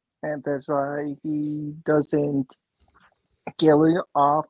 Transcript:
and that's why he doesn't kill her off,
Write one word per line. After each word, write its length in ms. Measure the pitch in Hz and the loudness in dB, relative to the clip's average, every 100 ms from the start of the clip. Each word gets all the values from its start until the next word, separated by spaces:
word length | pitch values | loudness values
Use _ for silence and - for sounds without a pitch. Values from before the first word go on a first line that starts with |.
| _ _ | _ _
and 200 | 156 147 | -8 -6
that's 240 | 147 139 135 | -4 -4 -2
why 480 | 143 139 147 147 139 | -2 -2 -4 -6 -8
he 520 | 156 151 151 151 147 151 | -6 -4 -4 -6 -8 -6
doesn't 720 | 151 151 139 147 147 139 131 - _ _ _ _ _ _ _ _ - - | 0 2 2 0 0 -2 -4 -8 _ _ _ _ _ _ _ _ -14 0
kill 260 | 156 147 | 4 6
her 200 | 160 175 - | 4 2 -2
off, 320 | 147 143 151 | 0 2 0